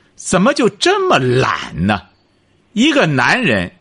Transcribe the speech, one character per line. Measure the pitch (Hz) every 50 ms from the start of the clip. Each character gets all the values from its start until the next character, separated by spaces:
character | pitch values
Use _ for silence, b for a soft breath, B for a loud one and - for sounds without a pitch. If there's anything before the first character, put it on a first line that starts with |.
| b b b
怎 | _ - - - -
么 | 190 262 294
就 | 294 254 202
这 | - - - 339 403 415 381
么 | 370 311 139
懒 | 131 123 120 131 123 - 92 - - 60 57 69 87
呢？ | 101 104 90 - - _ _ _ _ _ _ _ _ _ _ _ _ _
一 | 208 254 320 285
个 | 277 220
男 | 170 143 131 120 135 180 247 240
人 | 156 110 95 87 92 - _